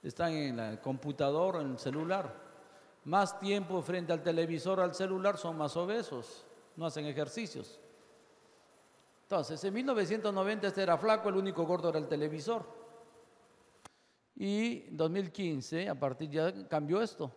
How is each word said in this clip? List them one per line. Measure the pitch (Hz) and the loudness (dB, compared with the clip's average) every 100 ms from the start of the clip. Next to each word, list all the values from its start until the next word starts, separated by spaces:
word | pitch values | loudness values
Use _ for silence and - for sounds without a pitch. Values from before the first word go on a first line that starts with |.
Están | 151 120 170 | -10 -2 -2
en | 160 143 120 | 0 -2 -2
el | 110 110 | -4 -6
computador, | 135 131 147 143 139 151 185 175 | -4 -4 -4 0 2 4 2 0
en | 143 | -4
el | 127 | -4
celular. | 139 139 160 190 147 - - - - - - - | -4 -4 0 -2 -2 -10 -18 -20 -20 -20 -20 -18
Más | - 185 196 - | 2 4 4 0
tiempo | 196 202 175 185 | 0 0 2 -2
frente | 156 180 170 | 0 -2 2
al | 165 | 0
televisor, | 151 165 165 165 175 190 | 2 2 2 0 2 4
al | 180 | 2
celular, | 185 190 190 190 202 | 2 0 2 2 2
son | 170 160 | -2 -2
más | 147 165 | -2 0
obesos. | 180 220 202 127 113 - - - - | 0 -2 -2 -6 -8 -14 -20 -20 -20
No | - 165 | -6 -4
hacen | 156 | -2
ejercicios. | 147 139 147 - 208 - 110 - - - - - - - - - _ _ _ _ _ _ | -4 -2 -2 -4 -6 -8 -12 -14 -20 -20 -20 -20 -20 -20 -20 -20 _ _ _ _ _ _
Entonces, | _ 190 139 151 | _ 0 0 -4
en | 190 | -2
mil | 208 | -2
novecientos | 262 233 180 220 214 | 0 2 2 2 2
noventa | 196 190 214 196 | 2 2 2 0
este | 190 | 2
era | 185 160 | 4 4
flaco, | 214 220 214 | 6 4 4
el | 190 | 0
único | 196 175 165 | 0 0 2
gordo | 180 170 | 2 2
era | 156 | 2
el | 151 | 0
televisor. | 147 151 156 147 226 - - - - - - - _ - _ _ _ - _ _ _ _ - | 0 0 -2 -2 -2 -2 -16 -20 -20 -20 -20 -20 _ -20 _ _ _ -20 _ _ _ _ -6
Y | 196 208 233 240 - | 0 2 0 -2 -8
en | 156 | 0
dos | 160 | 2
mil | 185 185 | 2 -2
quince, | - 180 147 123 160 202 | -2 -2 -2 -2 -4 -2
a | |
partir | 147 135 127 156 | 0 0 -2 -4
ya | 147 160 190 190 | 2 0 0 -2
cambió | 156 147 185 | -2 2 2
esto. | 226 - 143 | 2 -2 -8